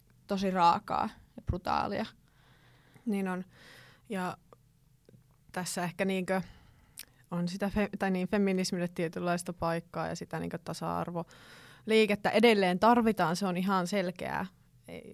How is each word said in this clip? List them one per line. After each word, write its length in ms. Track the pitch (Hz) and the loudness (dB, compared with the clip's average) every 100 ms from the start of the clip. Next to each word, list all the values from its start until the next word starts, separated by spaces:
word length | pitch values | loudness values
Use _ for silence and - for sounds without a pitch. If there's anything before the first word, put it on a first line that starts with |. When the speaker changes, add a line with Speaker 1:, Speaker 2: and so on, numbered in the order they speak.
| _ - - | _ -20 -6
Speaker 1:
tosi 240 | 196 196 | -2 0
raakaa 580 | 185 170 - - - 214 - - - | 4 6 6 0 -4 -4 -6 -20 -18
ja 60 | |
brutaalia. 640 | - 185 - - - 202 220 - _ _ _ - - _ _ - - | -4 -4 0 0 0 -4 -6 -10 _ _ _ -20 -20 _ _ -12 -4
Speaker 2:
Niin 220 | 202 190 | -2 -2
on. 160 | 185 185 - - - - - _ | -6 -8 -18 -20 -20 -20 -20 _
Ja 280 | 190 180 - _ - _ _ _ _ _ - _ _ _ | -6 -4 -8 _ -20 _ _ _ _ _ -20 _ _ _
tässä 320 | - 175 - | -8 -6 -4
ehkä, 200 | 175 170 | -6 -2
niinkö, 380 | 190 190 180 175 170 - - - _ - - _ _ | -2 -2 0 -2 -4 -14 -20 -20 _ -20 -20 _ _
on 180 | 175 175 | -4 -4
sitä 200 | 185 202 | -4 -4
fe-, 200 | 214 202 202 | 0 -2 -2
tai 120 | 190 | -2
niin, 180 | 185 180 | -2 0
feminismille 600 | 214 196 185 185 180 175 | 2 2 2 0 -2 -4
tietynlaista 640 | 175 165 175 175 175 175 | -2 -4 -2 -2 -2 -4
paikkaa 540 | 170 165 165 - - 165 | -6 -2 -4 -6 -6 -6
ja 100 | 165 | -6
sitä, 220 | 175 180 | -8 -8
niinkö, 200 | 170 170 | -8 -8
tasa-arvoliikettä 1700 | - 165 165 170 170 175 165 - - - - - - 220 220 202 - | -10 -8 -4 -4 -4 -6 -10 -14 -20 -20 -20 -16 2 4 4 2 2
edelleen 480 | 220 233 208 190 180 | 6 6 6 4 4
tarvitaan, 580 | 220 240 226 214 170 175 | 6 6 4 2 2 2
se 100 | 196 | 0
on 100 | 180 | 0
ihan 300 | 185 190 175 | 0 0 2
selkeää. 600 | 208 180 180 - - 190 - - - - - - | 0 -2 -4 -6 -4 -6 -10 -20 -20 -18 -16 -16